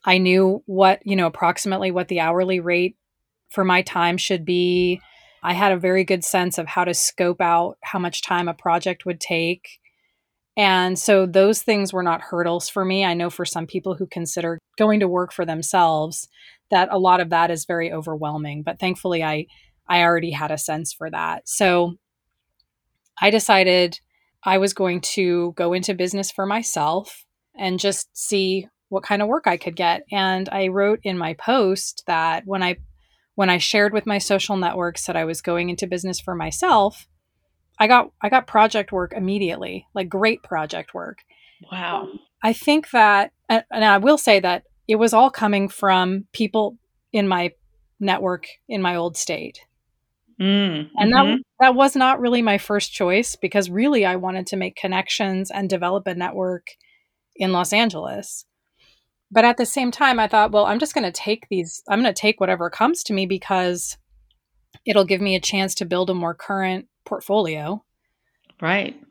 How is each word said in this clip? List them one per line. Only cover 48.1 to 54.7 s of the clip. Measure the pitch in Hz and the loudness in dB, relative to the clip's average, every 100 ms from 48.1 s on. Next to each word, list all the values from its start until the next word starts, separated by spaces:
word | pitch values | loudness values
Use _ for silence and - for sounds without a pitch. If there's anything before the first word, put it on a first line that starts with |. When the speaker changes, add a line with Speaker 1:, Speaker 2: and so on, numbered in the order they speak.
| 185 190 180 - - - | 0 -2 -6 -10 -20 -10
Speaker 1:
in | 214 | -4
my | 185 175 | -2 -2
old | 170 160 | -4 -6
state. | - 160 - - _ _ _ _ _ _ _ - | -8 -8 -10 -16 _ _ _ _ _ _ _ -4
Speaker 2:
Mm, | 196 202 196 156 151 - | 0 0 0 -4 -6 0
Speaker 1:
And | 208 | 4
that, | 254 | 4
Speaker 2:
mm-hmm. | 214 254 - _ | 4 0 -6 _
Speaker 1:
that | 262 | 4
was | 254 269 269 | 6 2 4
not | 262 262 | 2 2
really | 240 240 | 2 2
my | 226 202 | 2 0
first | - 208 - | 0 -4 -4
choice, | - 180 196 240 - | -2 0 2 0 -6
because | 190 202 180 | -2 -2 0
really | 185 269 262 | 0 2 2
I | 190 185 | 2 0
wanted | 185 185 185 | -4 -6 -6
to | 190 | -6
make | 185 | -6